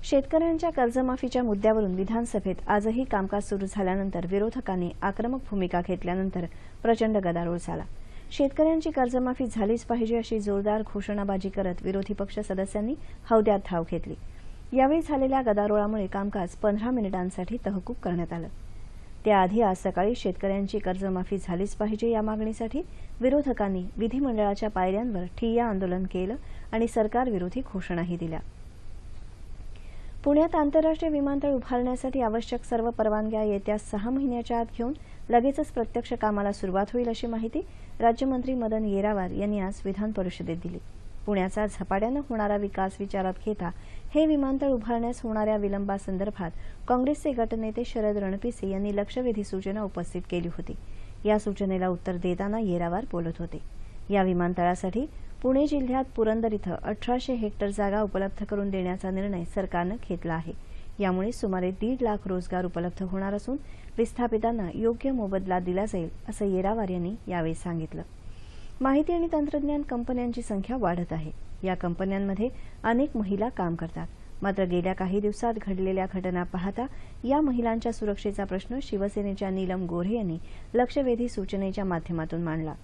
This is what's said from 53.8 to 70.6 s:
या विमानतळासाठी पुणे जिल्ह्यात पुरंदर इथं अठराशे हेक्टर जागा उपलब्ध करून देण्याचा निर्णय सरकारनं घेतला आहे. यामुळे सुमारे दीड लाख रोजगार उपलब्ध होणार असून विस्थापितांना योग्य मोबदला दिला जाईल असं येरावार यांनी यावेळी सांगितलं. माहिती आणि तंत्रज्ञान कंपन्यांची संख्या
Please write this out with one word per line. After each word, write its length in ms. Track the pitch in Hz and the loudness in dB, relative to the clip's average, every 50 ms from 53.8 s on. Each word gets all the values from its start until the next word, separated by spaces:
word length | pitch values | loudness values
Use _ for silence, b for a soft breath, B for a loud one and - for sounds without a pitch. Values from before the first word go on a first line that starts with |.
| B B B B B - | B B B B B 2
या 120 | 196 202 190 | 4 4 4
विमानतळासाठी 840 | 185 185 175 175 175 180 180 175 175 180 185 - 190 180 220 269 311 B B B B B B - | 6 4 4 4 2 2 4 4 4 2 2 0 -2 -2 -2 -4 -4 B B B B B B 2
पुणे 240 | 247 262 269 294 | 4 4 6 4
जिल्ह्यात 380 | 302 294 285 262 247 254 262 269 262 - | 4 2 0 0 2 0 0 0 -2 0
पुरंदर 360 | - 226 214 220 226 226 226 214 | 2 2 4 4 2 2 2 0
इथं 220 | 202 - 185 170 - - | 0 -2 -2 -4 -2 -2
अठराशे 520 | - 214 208 - - 240 254 247 - 262 | -4 -4 -4 0 0 0 0 2 0 -2
हेक्टर 340 | 240 220 208 208 - 214 202 | 0 0 -2 -2 0 -2 -2
जागा 340 | 202 208 208 202 196 214 214 | 0 0 0 2 2 2 2
उपलब्ध 420 | 196 - 190 196 196 196 - 208 | 2 0 0 -2 -2 -2 -4 -4
करून 260 | 202 208 202 202 202 | -2 -2 -2 0 0
देण्याचा 400 | 196 190 185 180 180 185 - 190 | 0 0 0 0 -2 -2 -2 -2
निर्णय 340 | 185 190 196 202 196 180 170 | -2 0 0 0 -2 -2 -4
सरकारनं 520 | - - 208 190 185 - 175 175 180 202 240 - - | -2 -2 -2 -2 0 0 0 0 0 -2 -4 -4 -4
घेतला 260 | 185 165 - 170 160 | -6 -4 -2 -2 -2
आहे. 180 | 165 160 165 - B B B B B B B B - | -2 -4 -6 -8 B B B B B B B B 0
यामुळे 340 | 202 190 180 185 190 214 247 | 0 2 2 2 0 -2 -2
सुमारे 380 | - - - 190 185 180 185 | -2 -2 -2 0 0 0 0
दीड 320 | 190 - 214 220 254 254 262 | -2 0 -2 -2 0 0 0
लाख 140 | 220 208 208 - | 0 0 0 -2
रोजगार 380 | 196 190 180 180 - 190 180 180 | -2 -2 -2 -2 -2 -2 -2 -2
उपलब्ध 380 | 175 - 170 170 180 175 - 190 | 0 -2 -2 -2 -2 -2 -4 -4
होणार 320 | 180 180 190 190 196 202 | -2 -2 -2 -2 -2 -2
असून 220 | 208 - - 254 294 B B B B B B B - | -2 -2 -2 -4 -4 B B B B B B B 0
विस्थापितांना 680 | 226 226 - - 240 233 220 214 214 226 233 226 202 170 - | 0 0 2 -2 0 2 2 2 2 2 0 0 -2 -2 -2
योग्य 360 | - 214 226 233 233 - 269 | 0 2 2 2 2 0 0
मोबदला 480 | 269 254 214 190 196 190 190 190 185 180 | 0 0 0 0 0 0 0 2 0 0
दिला 260 | 180 180 180 185 202 | 2 0 0 0 0
जाईल 240 | 214 - 190 165 160 - - - - | 0 -2 -4 -4 -4 -6 -10 -10 -10
असं 160 | 214 - 214 | -6 -2 0
येरावार 440 | 202 190 185 185 190 220 226 214 185 | 0 2 2 2 2 2 0 0 0
यांनी 260 | 185 180 175 175 208 233 - - | 0 -2 -2 -2 -4 -6 -6 -4
यावेळी 260 | 185 175 160 160 160 | -2 0 0 0 -2
सांगितलं. 480 | - - 180 170 165 156 156 - 160 165 - - - B B B B B B B B B B B - | -2 -4 -4 -4 -2 -4 -4 -6 -10 -12 -12 -14 -14 B B B B B B B B B B B 0
माहिती 320 | 254 262 269 285 311 311 349 | 2 4 6 4 4 4 2
आणि 160 | 349 330 339 330 | 2 2 2 2
तंत्रज्ञान 500 | 302 294 294 - 294 277 285 294 294 294 | 2 0 2 0 0 0 2 0 0 -2
कंपन्यांची 600 | - 262 240 240 240 254 247 240 247 233 240 226 | -2 -2 -4 -2 -2 -2 0 0 -2 -2 -4 -4
संख्या 340 | - 220 196 | -2 -2 -2